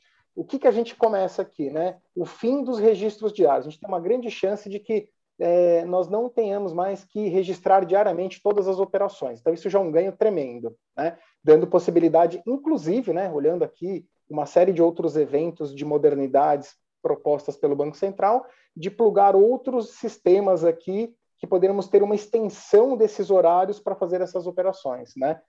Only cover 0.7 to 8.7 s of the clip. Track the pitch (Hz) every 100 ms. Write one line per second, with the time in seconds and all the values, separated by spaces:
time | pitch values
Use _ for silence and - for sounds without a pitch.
0.7 | 214 233 - 220 202 185 - 185 - 139
1.7 | 151 180 180 _ - 160 - 226 277 254
2.7 | 233 220 196 214 208 214 - 156 135 143
3.7 | 156 - 180 175 247 233 - 190 202 202
4.7 | 202 202 214 208 _ _ - 170 175 175
5.7 | 170 175 180 170 208 247 240 214 202 196
6.7 | 165 190 190 _ 208 208 185 185 175 -
7.7 | 196 175 196 208 170 185 - 208 202 185